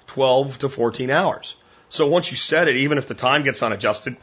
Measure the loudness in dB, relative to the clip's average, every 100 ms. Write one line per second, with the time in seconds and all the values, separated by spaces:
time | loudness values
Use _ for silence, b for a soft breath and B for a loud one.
0 | b 0 4 4 2 -4 -6 -2 -2 -2
1 | -2 0 0 -2 -8 -20 b b b 0
2 | 2 2 0 -4 0 2 2 2 2 0
3 | -4 -2 2 2 0 -2 -2 -2 -2 -2
4 | -4 -12